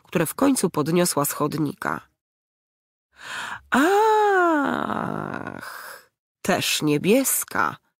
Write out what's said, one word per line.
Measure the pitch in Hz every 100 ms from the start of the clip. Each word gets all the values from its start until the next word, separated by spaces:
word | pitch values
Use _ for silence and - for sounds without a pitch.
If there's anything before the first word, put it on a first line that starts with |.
które | - 180 160
w |
końcu | - 277 262 185
podniosła | - 147 175 175 -
z | 143
chodnika. | - 147 151 147 - - 78 - _ _ _ _ _ _ _ _ _ _ _ - - - - -
„Ach, | 240 311 403 440 427 415 381 349 302 277 69 - - - 52 50 - - - - - - - _ _ _ _
też | - 180 - -
niebieska. | 151 147 - 247 262 - - 92 80 - _ _